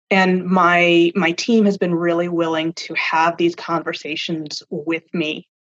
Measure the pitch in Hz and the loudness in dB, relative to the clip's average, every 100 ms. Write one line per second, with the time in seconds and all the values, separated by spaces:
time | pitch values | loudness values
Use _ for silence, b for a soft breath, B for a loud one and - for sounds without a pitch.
0 | - 190 185 185 180 185 175 175 175 170 | -2 2 4 2 2 2 4 4 4 4
1 | 170 196 165 170 - 226 202 196 180 170 | 4 2 -2 -2 2 4 4 2 0 0
2 | 170 170 175 170 165 160 165 170 - 160 | 0 0 -2 -2 -2 -2 -4 -8 -8 -6
3 | - 160 165 165 170 170 - 165 165 170 | -2 0 0 2 -2 -2 -6 -4 -4 -8
4 | 147 156 - 160 151 - - 170 156 165 | -8 -8 -6 -6 -8 -12 -10 -8 -6 -6
5 | _ 175 156 - - _ | _ -6 -6 -6 -14 _